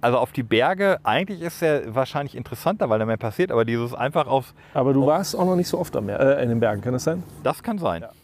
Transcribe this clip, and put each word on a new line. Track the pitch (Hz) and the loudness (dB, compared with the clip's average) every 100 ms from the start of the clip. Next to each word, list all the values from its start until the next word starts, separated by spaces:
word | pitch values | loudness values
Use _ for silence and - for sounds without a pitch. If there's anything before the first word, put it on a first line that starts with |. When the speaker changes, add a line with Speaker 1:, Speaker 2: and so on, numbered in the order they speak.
Speaker 1:
also | 120 123 | 2 2
auf | 123 | 0
die | - | -2
Berge, | 120 110 135 190 196 185 | 0 2 2 2 2 2
eigentlich | - 117 196 185 | 2 0 0 -6
ist | 170 - | -8 -2
der | 165 147 - | 0 0 0
wahrscheinlich | 113 131 151 139 - | -2 -2 -4 -6 -10
interessanter, | 123 - - 214 190 | -12 -4 -2 0 0
weil | 110 | 2
da | |
mehr | 110 113 | 0 -2
passiert, | 117 - 180 | -4 -2 0
aber | 117 | 2
dieses | 113 117 120 | 2 0 -2
einfach | 120 131 160 147 | -2 -2 0 2
aufs | 135 123 - - | 0 -2 -20 -6
Speaker 2:
Aber | 147 131 | 0 2
du | 139 | 4
Speaker 1:
aufs | 135 | 4
Speaker 2:
warst | 156 190 - | 2 0 -2
auch | 185 | 0
noch | 180 | 2
nicht | 175 | 0
so | - | -2
oft | 170 - | -2 -4
am | 101 | -4
Meer, | 101 135 143 | 2 2 4
äh, | |
in | 123 | 2
den | 117 | 2
Bergen, | 113 104 | 2 0
kann | 123 | -2
das | 127 | -2
sein? | 156 170 175 - | -2 -4 -8 -6
Speaker 1:
Das | 123 151 | -4 -4
kann | - 214 | -6 -4
sein. | 156 85 | -4 -4
Speaker 2:
Ja, | 113 - | -8 -20